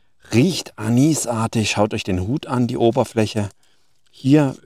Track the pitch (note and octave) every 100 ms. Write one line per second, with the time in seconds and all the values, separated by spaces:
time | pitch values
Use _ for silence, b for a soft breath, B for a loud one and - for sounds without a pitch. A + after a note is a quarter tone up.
0 | _ _ - A2 F3 D3+ - - G#2+ A#2+
1 | D3 D3+ - A#2 A2+ A#2 G#2 - G#2+ A2+
2 | - F#2 F#2 C#3+ - B2 A#2+ B2+ A#2 B2
3 | A#2 A2+ G#2+ A2 G#2 - _ _ _ _
4 | _ - C3 D3+ C#3 -